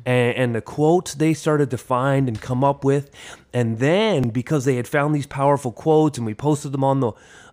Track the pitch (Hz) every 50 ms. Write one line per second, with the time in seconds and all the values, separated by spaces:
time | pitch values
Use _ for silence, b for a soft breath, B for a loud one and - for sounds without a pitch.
0 | 117 127 123 123 120 120 - 120 127 120 117 110 - - - 143 151 156 170 180
1 | 175 - - 139 156 160 156 - - 160 151 147 147 120 127 - - - 127 123
2 | 131 139 139 135 135 123 110 104 - - 127 123 139 139 139 - - 139 139 143
3 | 143 - B B B B B B B _ - 123 120 113 113 110 127 151 175 202
4 | 220 220 185 139 113 117 107 127 - - 156 143 120 143 131 123 120 - - 147
5 | 143 147 151 143 131 - - 139 139 143 143 135 - 120 104 - - 160 156 156
6 | 156 151 143 120 117 110 107 - 139 151 151 139 - 143 135 135 135 135 135 135
7 | 127 110 - B B B B B B B